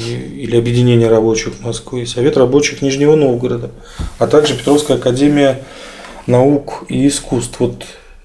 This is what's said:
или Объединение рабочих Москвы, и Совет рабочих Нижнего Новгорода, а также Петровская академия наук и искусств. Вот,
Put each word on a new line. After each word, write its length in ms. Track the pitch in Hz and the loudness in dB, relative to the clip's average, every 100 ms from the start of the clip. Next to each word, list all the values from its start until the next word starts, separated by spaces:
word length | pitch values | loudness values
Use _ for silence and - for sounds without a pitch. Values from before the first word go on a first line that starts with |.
| 117 123 - - | -8 -8 -10 -10
или 140 | 113 117 | -2 0
Объединение 520 | 117 120 123 117 113 | 2 2 4 4 4
рабочих 520 | 113 113 110 - - | 4 4 0 -4 -8
Москвы, 420 | 120 117 - 123 | -8 -10 -8 -10
и 40 | 117 | -6
Совет 300 | 123 139 135 | -2 0 2
рабочих 460 | 123 143 143 - | 4 2 0 -2
Нижнего 320 | 139 135 147 | -2 2 2
Новгорода, 560 | 156 135 120 123 120 120 - - - - - | 4 2 0 -2 -4 -8 -14 -16 -10 -8 -4
а 80 | 113 | 2
также 280 | 147 147 123 | 2 2 0
Петровская 400 | 139 147 - 123 | 0 2 2 0
академия 680 | 127 127 143 147 139 127 - - - - - - - | 0 2 2 4 2 0 -8 -18 -20 -18 -20 -10 0
наук 580 | 123 139 143 - - - | 2 4 2 -2 -12 -6
и 180 | 127 139 | 0 0
искусств. 540 | 139 - 123 120 - | 0 -4 -4 -4 -4
Вот, 240 | 120 - - - - - | -4 -4 -16 -20 -20 -20